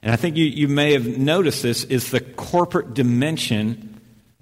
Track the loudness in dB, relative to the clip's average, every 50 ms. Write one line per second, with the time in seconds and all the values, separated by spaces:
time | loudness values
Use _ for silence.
0 | -2 -2 0 0 0 -2 2 2 0 0 2 0 0 2 2 2 4 4 4 2
1 | 2 -2 -2 0 0 2 2 2 2 2 0 0 -2 -2 -2 -2 -2 -2 -2 -2
2 | -2 0 -2 -2 -4 -4 -12 -14 -10 -2 0 0 0 2 0 -2 -2 -2 -2 0
3 | 2 2 2 2 2 0 -2 -4 -2 -2 0 0 0 -2 -4 -6 -12 -18 -20 -20
4 | -20 -20 -20 -20 _ _ _ _